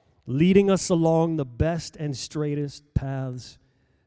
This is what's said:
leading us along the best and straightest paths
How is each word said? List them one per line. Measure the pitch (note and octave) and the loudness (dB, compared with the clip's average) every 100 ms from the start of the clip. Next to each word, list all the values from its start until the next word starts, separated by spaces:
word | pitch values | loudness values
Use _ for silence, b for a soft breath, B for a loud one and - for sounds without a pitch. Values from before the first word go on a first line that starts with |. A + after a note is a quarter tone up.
| _ _ - | _ _ -4
leading | C3 F3 F#3+ G3 | 2 6 6 4
us | F#3+ - | 2 2
along | F3 E3 E3 E3 D#3+ | 2 4 2 2 -2
the | C3 | -4
best | A#2 D3+ E3+ - - | -2 -2 -2 -8 -8
and | D3+ | -8
straightest | B2+ - D#3 D3+ D3 C#3+ - _ | -6 -8 -6 -4 -4 -6 -10 _
paths | - C#3 C3+ C3 B2+ - - _ _ _ _ | -4 -4 -8 -8 -10 -16 -20 _ _ _ _